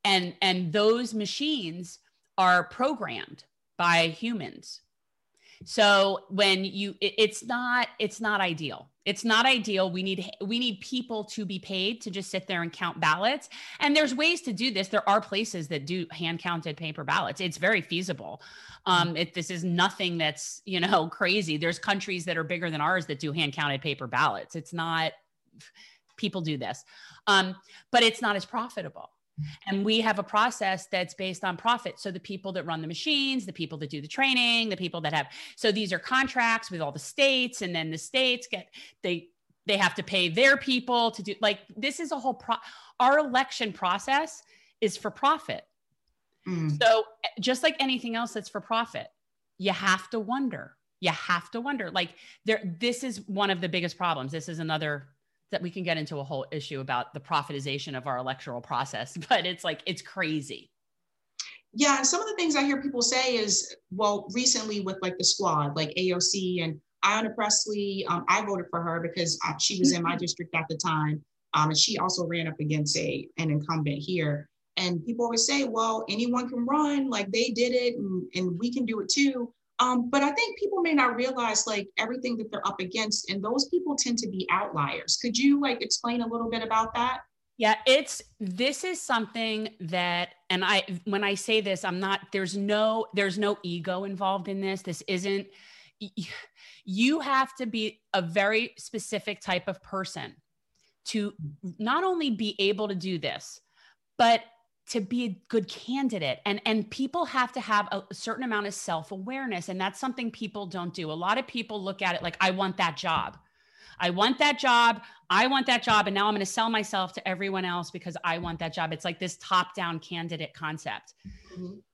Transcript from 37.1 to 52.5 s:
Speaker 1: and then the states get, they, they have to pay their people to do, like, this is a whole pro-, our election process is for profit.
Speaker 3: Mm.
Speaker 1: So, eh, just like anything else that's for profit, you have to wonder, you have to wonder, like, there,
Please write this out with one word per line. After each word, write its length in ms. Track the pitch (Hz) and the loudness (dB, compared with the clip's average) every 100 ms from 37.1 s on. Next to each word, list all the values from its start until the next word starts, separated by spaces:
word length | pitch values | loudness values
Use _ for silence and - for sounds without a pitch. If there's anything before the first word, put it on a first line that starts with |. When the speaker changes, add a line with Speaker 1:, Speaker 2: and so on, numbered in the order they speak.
| - 277 262 247 247 | 4 4 4 0 -2
Speaker 1:
and 140 | 294 165 | -4 -2
then 160 | 160 | -4
the 60 | 160 | -6
states 500 | - 262 262 247 - | -2 0 2 0 -4
get, 200 | 190 - - - _ | -10 -10 -20 -20 _
they, 280 | 180 175 - _ _ _ - | -4 -4 -6 _ _ _ 0
they 120 | 202 | 4
have 180 | 185 - | 4 2
to 80 | |
pay 260 | 170 196 175 | -2 0 2
their 260 | 165 269 277 | 6 6 6
people 560 | 269 247 247 240 233 | 2 0 2 2 2
to 100 | 226 | 0
do, 140 | 202 202 | -8 0
like, 180 | 214 202 - 202 | 0 0 -8 -6
this 240 | 262 294 | -4 -4
is 120 | 320 | -6
a 80 | 285 | -4
whole 160 | 254 226 | -4 -4
pro-, 200 | - 220 - - - - | -4 -4 -4 -20 -20 2
our 200 | 254 294 | 6 6
election 540 | 294 247 262 - 220 | 4 2 0 -2 -4
process 680 | 160 180 196 - 277 311 - _ _ _ _ | -2 -2 0 2 0 0 -10 _ _ _ _
is 160 | 214 - | 0 0
for 160 | 208 | -8
profit. 540 | - 277 311 - 95 _ _ _ _ _ _ _ _ - | 2 2 2 -2 -8 _ _ _ _ _ _ _ _ -6
Speaker 3:
Mm. 340 | 175 160 147 | -2 0 4
Speaker 1:
So, 220 | 226 226 220 - | 6 6 4 -6
eh, 60 | - - | -8 -2
just 240 | 226 254 | 0 2
like 120 | 320 320 | 2 2
anything 360 | 269 254 240 226 | 0 0 -2 -4
else 180 | 240 | -4
that's 160 | 220 - | -6 -8
for 120 | 202 | -10
profit, 460 | - 226 233 - - _ _ _ _ _ | -2 -2 -2 -8 -12 _ _ _ _ _
you 140 | 190 | 0
have 380 | 175 190 190 - | 2 2 2 0
to 80 | 226 | -4
wonder, 580 | 208 262 262 - - _ _ _ | -2 -2 -2 -4 -12 _ _ _
you 100 | 175 | 0
have 400 | 156 - 175 - | 0 0 0 0
to 80 | 233 | -6
wonder, 320 | 254 269 185 | -4 -4 -2
like, 200 | 185 175 - - - | -2 -2 -8 -20 -6
there, 160 | 208 | 0